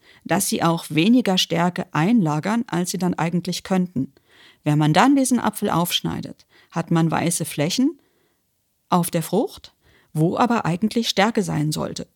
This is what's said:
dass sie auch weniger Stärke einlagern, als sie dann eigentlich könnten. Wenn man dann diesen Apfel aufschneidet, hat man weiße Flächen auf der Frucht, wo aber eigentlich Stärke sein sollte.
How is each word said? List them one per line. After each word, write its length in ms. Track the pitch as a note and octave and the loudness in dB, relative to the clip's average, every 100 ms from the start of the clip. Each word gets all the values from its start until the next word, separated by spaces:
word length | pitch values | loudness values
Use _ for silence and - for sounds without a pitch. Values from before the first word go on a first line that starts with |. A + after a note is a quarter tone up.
| _ - | _ -20
dass 240 | - E3 - | -4 -2 0
sie 160 | A3+ | 0
auch 220 | E3 E3+ - | 0 0 -2
weniger 500 | D#3 F#3 B3 G3+ F#3 | 0 4 4 4 0
Stärke 480 | - E3 F3 F3 - | 0 0 0 -2 -6
einlagern, 720 | D3 E3+ A#3+ D#3 D3+ G3 A3+ - | 0 2 2 2 0 -2 -4 -2
als 240 | E3+ F3+ | -4 -4
sie 60 | F3+ | -2
dann 180 | F3+ - | -2 -2
eigentlich 480 | E3 E3+ F3 F3 | -2 -2 -4 -8
könnten. 500 | - F#3 F3+ - C#3 _ _ _ - _ | -2 -2 0 -4 -6 _ _ _ -20 _
Wenn 140 | D3+ D3 | 0 2
man 160 | D3+ | 4
dann 240 | E3 B3 C#4 | 6 6 4
diesen 240 | C4 A#3+ | 4 0
Apfel 280 | A3 - G3+ | 0 -2 -2
aufschneidet, 760 | D#3+ F3 - E3 - E3 - _ _ _ | 0 0 -2 -4 -6 -10 -16 _ _ _
hat 200 | E3 - | -8 0
man 200 | E3 E3 | 2 2
weiße 320 | D#3 E3 - | 0 -2 -2
Flächen 560 | E3 - D3 - C4+ - _ _ _ _ _ _ _ _ _ | -6 -2 -2 2 0 -2 _ _ _ _ _ _ _ _ _
auf 240 | F3+ E3+ | 0 0
der 100 | E3+ | -4
Frucht, 520 | - F#3+ E4 - - _ _ _ _ | -2 -2 -2 -6 -20 _ _ _ _
wo 240 | D#3 E3 - | 0 0 2
aber 260 | A#3+ A#3 | 0 0
eigentlich 460 | D#3 F3 G#3+ A#3 A3+ | -2 -2 -2 -2 -2
Stärke 340 | - G#3 A3+ | 0 2 0
sein 300 | E3+ D#3 D3+ | -2 -2 -2
sollte. 340 | D#3 C#3+ - - | -2 -6 -8 -12